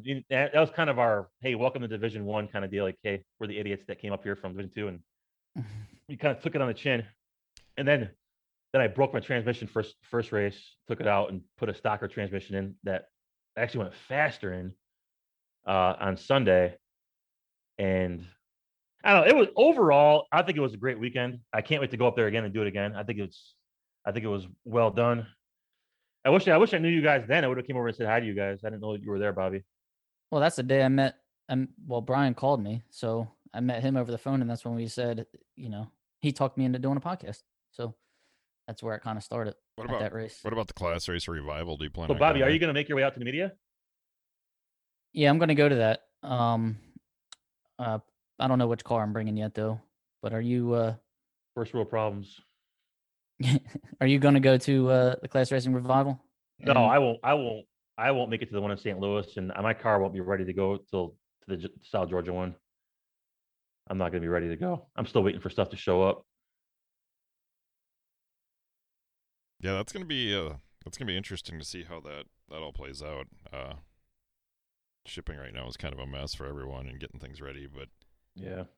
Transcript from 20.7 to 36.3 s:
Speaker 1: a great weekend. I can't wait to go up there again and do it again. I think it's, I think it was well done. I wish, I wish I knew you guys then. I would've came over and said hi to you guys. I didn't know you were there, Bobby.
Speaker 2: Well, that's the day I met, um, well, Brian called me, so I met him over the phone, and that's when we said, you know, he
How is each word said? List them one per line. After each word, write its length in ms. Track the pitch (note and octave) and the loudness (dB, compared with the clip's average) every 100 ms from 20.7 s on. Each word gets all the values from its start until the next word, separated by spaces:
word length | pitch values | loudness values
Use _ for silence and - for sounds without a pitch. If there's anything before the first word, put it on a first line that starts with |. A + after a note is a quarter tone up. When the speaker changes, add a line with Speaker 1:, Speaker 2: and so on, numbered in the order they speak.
Speaker 1:
a 40 | G#2+ | -2
great 200 | B2+ A2+ | -4 -4
weekend. 420 | A#2+ B2+ B2 B2 - | -4 -4 -4 -6 -6
I 100 | A2 | -4
can't 180 | - D3+ | -2 -2
wait 100 | C3+ | 0
to 40 | A2+ | 2
go 100 | B2 | 2
up 80 | B2 | 4
there 100 | A2 | 2
again 180 | A2+ | 2
and 80 | G#2+ | -2
do 60 | G#2+ | -2
it 40 | G#2 | -2
again. 260 | G2+ G2+ | -2 -4
I 80 | G#2 | -4
think 160 | G#2 G#2 | -6 -6
it's, 360 | F#2+ - - _ _ _ _ _ | -8 -12 -20 _ _ _ _ _
I 80 | G#2 | -6
think 120 | G#2+ | -4
it 40 | G#2+ | -4
was 180 | G2 F2+ - | -4 -8 -16
well 260 | A#2 A#2 A2 | -2 2 2
done. 360 | G2+ A#2+ A#2 A2 _ _ _ _ _ _ _ _ _ | 4 2 2 -4 _ _ _ _ _ _ _ _ _
I 60 | C3 | 4
wish, 160 | F#3 F#3+ | 4 6
I 80 | D#3+ | 6
wish 160 | A3 | 6
I 40 | F3 | 4
knew 100 | E3 | 2
you 140 | E3 | 2
guys 220 | D3+ C#3 A2 | 4 2 2
then. 180 | D#3+ | 2
I 40 | C3+ | 2
would've 180 | B2+ B2 | -2 -4
came 100 | B2+ | -4
over 120 | A#2 | -2
and 80 | - | -2
said 100 | A2 | 0
hi 140 | A#2 | 0
to 60 | A2+ | 0
you 80 | |
guys. 260 | G2+ G2 G2 | -2 -4 -4
I 40 | G#2+ | -8
didn't 140 | G#2+ | -8
know 120 | G#2+ | -6
you 160 | G#2 G#2 | -6 -4
were 80 | G2 | -2
there, 140 | G#2 | -2
Bobby. 300 | F#2 F#2+ F#2+ - _ _ _ _ _ - | -2 -2 -4 -10 _ _ _ _ _ -4
Speaker 2:
Well, 100 | D3+ | 0
that's 160 | D3 - | 2 0
the 60 | |
day 220 | B2+ C3+ | 2 4
I 40 | C3 | 4
met, 280 | C3+ C3+ - _ _ - | 4 2 -2 _ _ -4
um, 200 | C3 C3 - D#3+ | -4 -4 -8 -8
well, 140 | A#2+ | -6
Brian 320 | B2 C3+ C#3 | 0 2 2
called 280 | A#2 C3+ C3+ | 2 0 0
me, 200 | G2+ A#2 - | -2 -6 -10
so 380 | - A2+ A2+ A2+ _ - | -8 -4 -4 -6 _ -14
I 60 | A2 | -4
met 220 | B2 A#2+ | -2 0
him 140 | C3+ C3+ | 0 0
over 140 | A#2+ | -2
the 60 | A#2 | -4
phone, 220 | C3+ C3+ | -2 -2
and 60 | A#2+ | -2
that's 140 | A#2 | -4
when 100 | A#2+ A#2 | -6 -6
we 100 | A2+ | -6
said, 400 | B2 A#2+ A2+ A2+ - _ - | -4 -4 -4 -8 -16 _ -16
you 120 | A#2 | -12
know, 200 | G#2 A2 _ _ _ | -10 -12 _ _ _
he 100 | D3+ | -4